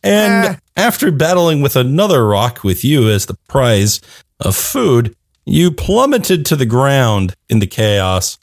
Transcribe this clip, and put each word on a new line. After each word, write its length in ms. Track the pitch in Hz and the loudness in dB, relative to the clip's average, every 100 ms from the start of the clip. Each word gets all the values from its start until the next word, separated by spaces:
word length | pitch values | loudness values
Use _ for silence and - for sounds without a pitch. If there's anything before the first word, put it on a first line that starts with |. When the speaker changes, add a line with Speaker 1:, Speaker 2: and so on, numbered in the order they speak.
Speaker 1:
And 420 | 202 208 208 196 190 | 0 0 2 0 0
Speaker 2:
Ah. 120 | 175 _ - | -4 _ -2
Speaker 1:
after 360 | 240 - 294 | -2 0 -2
battling 500 | 147 156 180 170 151 | 0 0 2 2 0
with 140 | 135 143 | 0 0
another 480 | 123 147 208 151 110 | 0 0 2 2 2
rock 340 | 101 120 - | 2 0 -2
with 200 | 98 92 | -4 -2
you 260 | 131 151 110 | 0 2 2
as 160 | 104 - | 0 -4
the 120 | - _ | -12 _
prize 540 | 139 127 107 104 - _ - _ _ | 0 2 2 0 -2 _ -20 _ _
of 140 | - 95 | -4 -4
food, 600 | - 269 220 120 117 - _ _ - | -4 -2 2 2 0 -8 _ _ -4
you 260 | 147 175 | 0 2
plummeted 760 | 156 - 208 269 254 - 180 147 | 0 -2 0 2 0 0 -2 0
to 80 | 151 | -2
the 80 | 123 | 0
ground 720 | 120 139 139 123 104 95 - _ | 0 2 2 2 0 -2 -6 _
in 100 | 113 | -2
the 80 | 98 | -2
chaos. 720 | - 110 101 92 92 - - | -2 0 0 0 -2 -4 -10